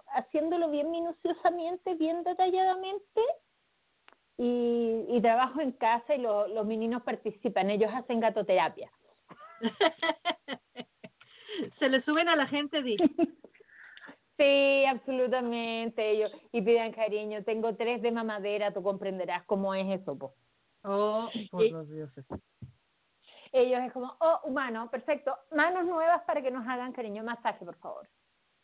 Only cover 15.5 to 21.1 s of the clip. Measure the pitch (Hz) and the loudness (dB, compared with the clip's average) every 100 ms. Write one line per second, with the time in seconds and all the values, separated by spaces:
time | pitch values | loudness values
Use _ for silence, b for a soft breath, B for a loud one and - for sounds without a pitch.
15.5 | 233 233 226 226 233 214 214 214 B B | -4 -4 -4 -4 -2 0 2 0 B B
16.5 | 233 196 233 226 226 214 208 214 214 208 | -2 4 4 2 -2 -2 -2 -4 -6 -4
17.5 | 226 226 196 233 240 233 233 220 208 202 | -2 -2 -2 -2 0 0 -2 -2 -4 -4
18.5 | 208 208 196 190 190 196 190 180 175 - | -2 -2 -2 -2 -2 -4 -4 -4 -6 -2
19.5 | 196 196 190 190 190 190 135 135 - _ | 0 0 -2 -2 -4 -4 -8 -10 -14 _
20.5 | _ _ _ 202 202 214 | _ _ _ -4 0 2